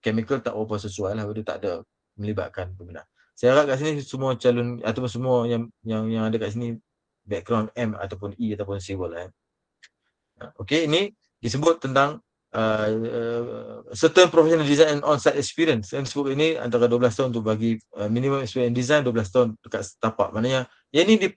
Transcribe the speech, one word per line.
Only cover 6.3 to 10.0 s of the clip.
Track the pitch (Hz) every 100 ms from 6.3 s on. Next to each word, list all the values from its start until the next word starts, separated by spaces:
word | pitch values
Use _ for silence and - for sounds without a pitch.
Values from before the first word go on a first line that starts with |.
| 110
kat | 104 110
sini | 120 117 _ _ _ _ -
background | 101 95 117 110 -
M | 117 107
ataupun | 101 101 101 -
E | 113 101
ataupun | 98 101
civil | 95 95 87
lah, | 85 90
eh. | _ _ _ _ _ _ _